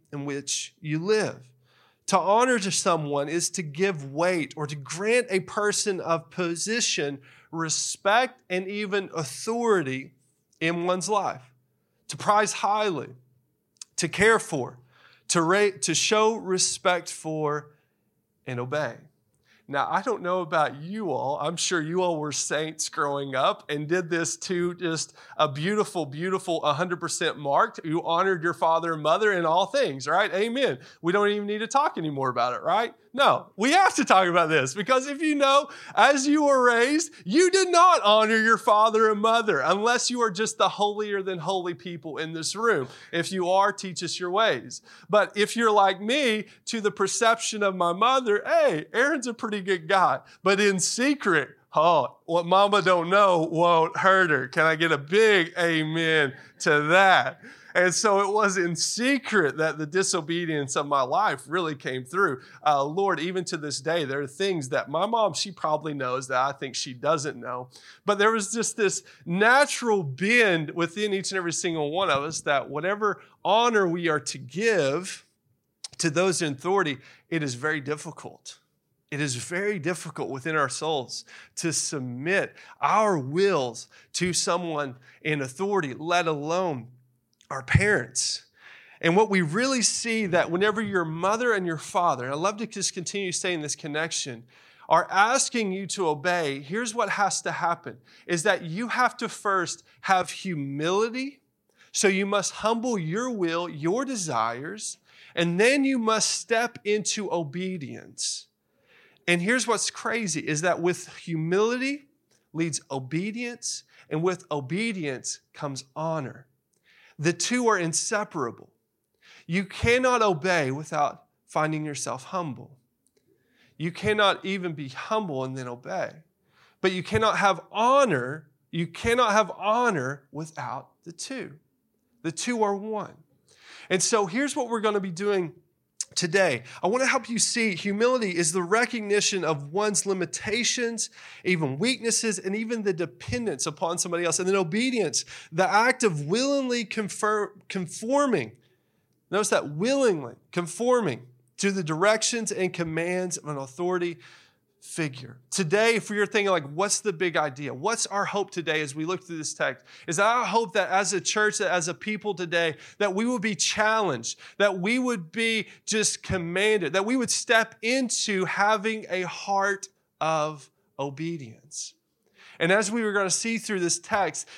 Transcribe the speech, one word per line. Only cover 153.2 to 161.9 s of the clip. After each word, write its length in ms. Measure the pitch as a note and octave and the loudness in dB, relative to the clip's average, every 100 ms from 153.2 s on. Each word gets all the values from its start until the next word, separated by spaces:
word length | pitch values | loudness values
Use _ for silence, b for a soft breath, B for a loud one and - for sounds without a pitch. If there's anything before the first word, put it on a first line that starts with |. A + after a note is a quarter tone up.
| F#3 - | -4 -8
of 120 | D3+ | -8
an 100 | C#3+ | -8
authority 580 | C3+ B2+ F3+ F3+ F3 C#3 B B B B _ _ | -10 -6 -2 -2 -4 -8 B B B B _ _
figure. 560 | - - D3+ B2+ B2+ - - | -12 -6 -6 -6 -16 -18 -8
Today, 460 | - E3 G3+ A3+ A#3 | -4 2 4 4 2
if 120 | - | 0
you're 160 | G#3 | -2
thinking, 280 | G3+ A3 G3 | 0 0 2
like, 120 | F3+ C#3 | 0 -2
"What's 280 | D3+ G3+ - | -4 -2 -2
the 120 | G#3+ | -2
big 240 | E3 F3+ E3 | -2 0 0
idea? 380 | D3+ C3 C#3+ | -2 -4 -10
What's 320 | B2+ F#3 A3+ - | -6 -4 -2 -2
our 180 | G3+ | -2
hope 280 | F#3+ G3+ F#3+ | -2 -2 -4
today 280 | F3+ D#3+ D#3 | -6 -2 -2
as 140 | D3 | -2
we 100 | C#3+ | -6
look 200 | D#3+ F3+ | -6 -6
through 140 | - E3 | -8 -10
this 140 | D3 | -8
text?" 320 | - C#3+ C3 - B B | -4 -4 -4 -14 B B
Is 100 | D3+ | 0
that 100 | G#3 | 2
I 200 | A#3+ G#3 | 2 0
hope 260 | A3 A3 | 0 0
that 140 | G#3 F3+ | 0 2
as 240 | F#3+ G3 | 2 2
a 80 | G3 | -2
church, 380 | - G#3+ G#3+ G#3 | -2 0 0 0
that 120 | F#3 | 0
as 180 | F3+ | 0
a 60 | D#3+ | -2